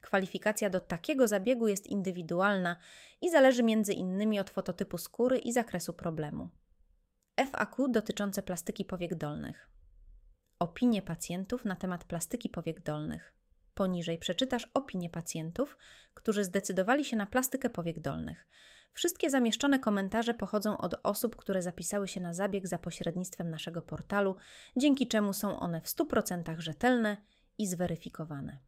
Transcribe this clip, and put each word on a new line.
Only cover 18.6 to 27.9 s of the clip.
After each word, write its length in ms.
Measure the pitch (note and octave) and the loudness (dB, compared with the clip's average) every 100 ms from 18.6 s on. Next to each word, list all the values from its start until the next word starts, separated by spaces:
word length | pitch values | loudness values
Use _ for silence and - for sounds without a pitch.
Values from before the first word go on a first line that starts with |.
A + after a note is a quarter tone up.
| - - _ | -20 -20 _
Wszystkie 380 | - F4 E4+ D#4+ | -2 0 2 2
zamieszczone 480 | C4+ A#3+ G#3+ C#4+ C4+ | 4 4 4 4 4
komentarze 560 | C4 G3+ G3 A3 A#3 | 4 0 0 0 0
pochodzą 440 | A#3 F#3+ G#3+ G#3 G#3 | -2 0 0 0 -2
od 160 | F3+ - | -2 -2
osób, 340 | - G3+ A3+ - | -2 0 -2 -4
które 260 | - F#3+ | -2 -2
zapisały 460 | F3 F3 F3+ G#3 F#3+ | -2 -6 -4 -2 -2
się 120 | - | -4
na 140 | F3+ | -6
zabieg 320 | E3+ G3+ G3 F#3 | -2 -2 -2 -2
za 120 | E3+ | -4
pośrednictwem 720 | F3 - - F3 F3+ - E3+ | -6 -6 -4 -4 -6 -6 -6
naszego 320 | D#3 - E3 | -6 -8 -8
portalu, 540 | D#3+ D#3+ - G3+ G3 F#3+ - - - - | -8 -10 -2 2 2 0 -10 -20 -6 2
dzięki 320 | C#4+ C4+ B3 | 4 6 4
czemu 240 | A3 G#3 | 2 2
są 280 | G3 G#3 - | 0 -2 -2
one 200 | F3+ E3 | -2 -4
w 80 | E3 | -4
stu 180 | - D#4+ | -2 2
procentach 540 | A#3+ G3+ F3+ E3 D#3+ | 2 0 -2 -4 -6
rzetelne 560 | E3 D#3 A#3+ B3 A3 G#3 _ _ _ _ | -6 0 2 4 2 -2 _ _ _ _
i 80 | G#3+ | -4
zweryfikowane. 920 | F3+ F3 | 0 -2